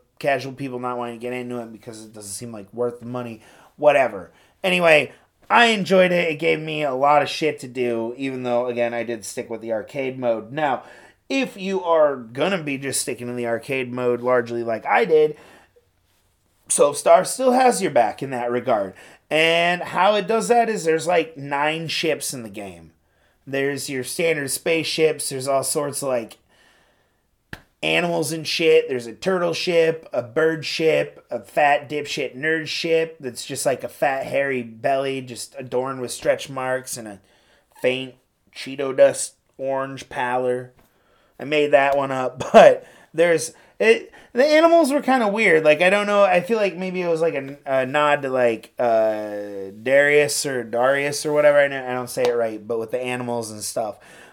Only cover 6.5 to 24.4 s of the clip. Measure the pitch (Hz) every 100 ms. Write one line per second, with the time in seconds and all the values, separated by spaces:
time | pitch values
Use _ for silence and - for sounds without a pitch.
6.5 | 156 156 151 147 131 143 147 135 - 151
7.5 | 147 127 123 120 117 113 127 135 127 123
8.5 | 120 123 120 117 117 113 113 - - 117
9.5 | 110 113 110 98 143 131 131 123 113 101
10.5 | 147 147 135 - - - _ _ 269 254
11.5 | 202 190 190 175 160 151 135 113 123 175
12.5 | 190 147 135 139 - - 117 123 123 120
13.5 | 117 - 131 123 123 123 120 123 123 117
14.5 | 120 113 110 - 208 202 156 151 151 -
15.5 | - _ _ _ _ _ _ _ _ _
16.5 | _ - - 143 143 185 175 180 - 262
17.5 | 247 254 190 180 131 107 - 139 127 120
18.5 | 123 117 110 98 - - - _ 151 165
19.5 | 170 170 175 156 170 196 214 185 226 185
20.5 | 240 226 202 160 160 151 175 160 139 139
21.5 | 139 151 160 160 - 160 139 - 131 110
22.5 | 104 98 85 80 _ _ _ _ _ 135
23.5 | 135 139 139 135 131 123 - 165 151